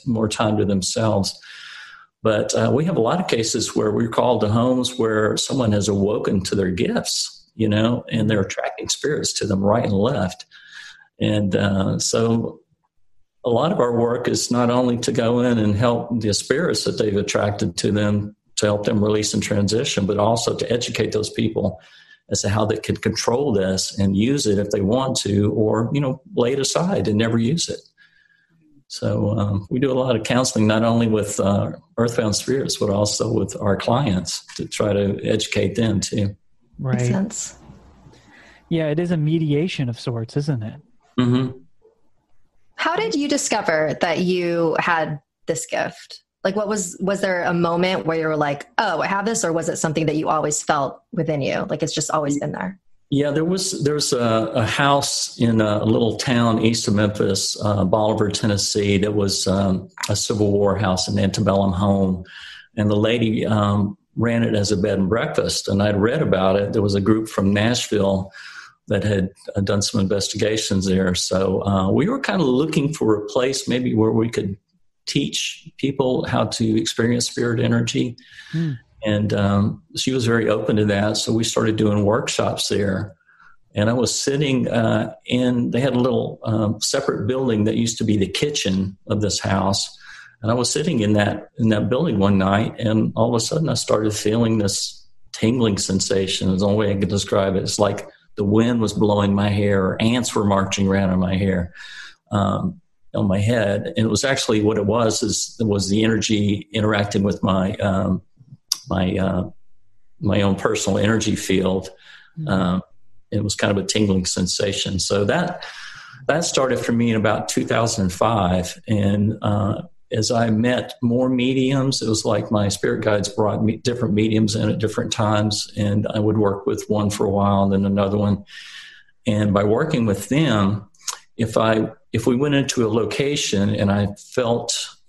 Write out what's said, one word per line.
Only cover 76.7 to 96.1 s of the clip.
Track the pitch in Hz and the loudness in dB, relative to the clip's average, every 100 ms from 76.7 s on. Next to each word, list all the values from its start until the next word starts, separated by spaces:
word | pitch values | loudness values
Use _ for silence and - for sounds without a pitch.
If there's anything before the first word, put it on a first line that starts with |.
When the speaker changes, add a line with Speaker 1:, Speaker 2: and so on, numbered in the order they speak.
| 110 | 0
Speaker 1:
experience | 110 - 117 120 117 | 0 0 0 0 -2
spirit | - 120 117 | -2 -2 0
energy. | 117 117 120 131 127 120 - - - | 2 0 0 -2 -4 -6 -18 -20 -8
Speaker 2:
Hmm. | 160 160 127 - - | -4 -4 -6 -12 -8
Speaker 1:
And, | 110 104 104 | -2 0 0
um, | 107 101 101 101 - - - | 0 2 2 2 -2 -10 -6
she | - | -2
was | 131 113 | 0 2
very | 117 110 | 2 2
open | 107 - 107 | 0 2 2
to | 104 | 2
that. | 101 104 113 | 2 0 -2
So | - | -2
we | 113 | 0
started | 113 - 113 110 | 0 0 0 2
doing | 107 104 101 | 2 2 2
workshops | 117 - - 104 - - | 2 0 -2 -2 -2 -2
there. | 101 98 95 98 - _ _ - - _ - | -2 -2 -2 -6 -12 _ _ -20 -20 _ -2
And | 107 | 0
I | |
was | 123 110 - | 0 -2 -2
sitting, | - 139 147 127 117 | -2 0 0 0 0
uh, | 117 113 110 - - - | 0 2 2 -2 -8 -4
in, | 123 123 123 120 | 0 2 0 0
they | 123 | 0
had | 135 | 0
a | 123 | 2
little, | 127 113 113 - | 2 0 -2 -6
um, | 117 110 104 - | -2 0 0 -2
separate | - 139 - - 98 | -2 -2 0 -2 -2
building | 131 127 107 107 | 0 0 2 2
that | 113 | 0
used | 117 - | 0 0
to | |
be | 113 104 | 0 2
the | 92 | 0
kitchen | - 147 - 98 95 98 - - | 0 -2 -2 -2 0 -2 -6 -4
of | 104 | -2
this | 104 - | -2 -2
house. | 107 98 95 101 - - - - - _ | 0 0 0 -2 -4 -12 -20 -20 -20 _
And | 107 | -2
I | 123 | 0
was | 120 | 0
sitting | 156 156 127 | -2 0 0
in | 104 | 2
that, | 104 101 104 - - | 4 2 0 -8 0
in | 110 | 2
that | 107 101 | 2 2
building | 127 170 104 | 0 0 2
one | 98 98 | 4 4
night, | 95 101 151 - | 4 2 0 -2
and | 110 110 117 - | 0 2 0 0
all | 120 | 0
of | 117 | 0
a | - | 0
sudden | 160 151 | -2 0
I | 120 | -2
started | - 110 107 | 0 0 0
feeling | 104 104 113 117 113 | 0 0 2 2 2
this | 101 - - - - - - | 0 -2 -6 -10 -20 -20 -18
tingling | - 113 127 113 95 | -2 0 2 2 0
sensation. | - 98 - | 0 -2 0